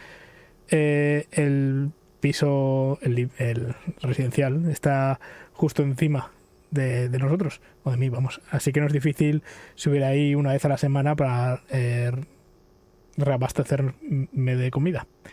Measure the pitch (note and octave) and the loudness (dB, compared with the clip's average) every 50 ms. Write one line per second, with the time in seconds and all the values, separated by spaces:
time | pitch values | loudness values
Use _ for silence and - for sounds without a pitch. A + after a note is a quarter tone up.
0 | - - - - - - - - - - - - - - E3 D#3 D3+ D3 D3 D3 | -20 -20 -20 -20 -20 -20 -20 -20 -20 -20 -20 -14 -4 0 0 2 2 2 2 2
1 | D3 D3 D3 D3 - - - D#3 D3 C#3+ C#3 C#3 C3+ C3+ C3+ C3+ C#3+ D3 - _ | 2 2 2 0 -2 -4 -2 0 2 2 2 2 2 2 0 0 -2 -4 -6 _
2 | _ _ _ - - C#3+ - - D#3 C#3+ C#3 C#3 C3+ C3+ C3+ C3+ C3+ C3+ C#3 - | _ _ _ -2 -2 0 0 2 2 2 2 2 2 2 2 2 0 0 -2 -2
3 | - C3 A#2+ A#2+ B2 B2+ - - B2+ A#2 A#2 A#2+ A#2+ A#2+ B2+ - - F3 - - | -2 -2 0 0 -2 -4 -4 -4 -2 -2 -2 -2 -4 -6 -8 -8 -10 -12 -10 -6
4 | - B2+ B2 - C3 B2 - - C#3 C3 C3+ D#3+ E3+ E3 D3 - - D3 C#3 C3+ | -4 -4 -2 0 -2 -2 0 0 0 0 0 0 0 -2 -2 0 0 2 2 2
5 | C3+ C3+ C3 - - - - - - - - - E3 D3 - - C#3+ C#3 C3 B2 | 2 0 -2 -4 -6 -16 -20 -20 -20 -12 -4 -2 -2 0 2 0 0 0 0 0
6 | D#3+ D3+ D3 C3 - - - - _ _ _ - _ - D#3 C#3 C3 B2+ B2 B2 | 0 0 0 -2 -4 -8 -14 -20 _ _ _ -20 _ -4 -2 -2 0 0 0 0
7 | B2 B2 B2 C3 C3+ C#3 D#3+ F#3+ G3 C#3+ - - - - - _ - C3+ B2 B2 | -2 -2 -2 0 0 0 0 0 0 -4 -6 -10 -18 -20 -14 _ -4 -2 0 0
8 | C3+ B2+ A#2+ B2 C3 B2+ - - - - - C3+ - D3 C3 D3 D3 C#3 D3+ C#3 | 0 0 0 -2 -2 -4 -4 -8 -10 -4 -4 -2 0 0 2 2 2 2 2 2
9 | C3 D3+ C#3+ - D#3 D3+ D3 D3+ - - - - - - - - - D3+ C#3+ C#3+ | 0 0 2 2 2 2 2 0 -2 -6 -18 -20 -20 -20 -10 -4 0 0 2 2
10 | C3+ C3+ C#3 C#3+ D3 C#3+ C#3+ C#3+ C#3+ C3+ C3+ C3+ - C#3+ C#3 - - C#3 C#3 C#3 | 2 2 2 2 2 2 2 2 2 2 0 0 0 0 0 0 0 0 0 2
11 | C#3 D3 D3+ C#3+ C#3+ B2+ B2 B2 B2 B2+ B2+ - - - - C3 B2 A#2+ A#2+ A#2+ | 2 2 2 2 0 0 0 0 0 -2 -2 -4 -6 -4 -2 -2 0 0 0 0
12 | A#2+ A#2+ B2 C3 D3+ - - - _ - - - _ _ _ _ _ _ _ _ | -2 -2 -4 -4 -8 -10 -16 -20 _ -20 -20 -20 _ _ _ _ _ _ _ _
13 | _ _ - D3 C#3 D3 C3 A#2+ C3 - - - C3+ - C#3+ C3+ C3+ C3+ - - | _ _ -4 -2 0 0 2 0 0 -2 -2 -2 -2 0 0 0 0 -2 -4 -6
14 | D#4+ C#4+ D#3+ C3+ C#3 - - C3+ B2+ B2+ B2+ B2+ B2+ B2+ B2 C#3 D3 F#3 E3+ - | -6 -4 -2 -2 -2 -2 -2 -2 0 0 2 0 0 0 0 0 0 0 -2 -4
15 | - - _ _ - - | -8 -12 _ _ -20 -20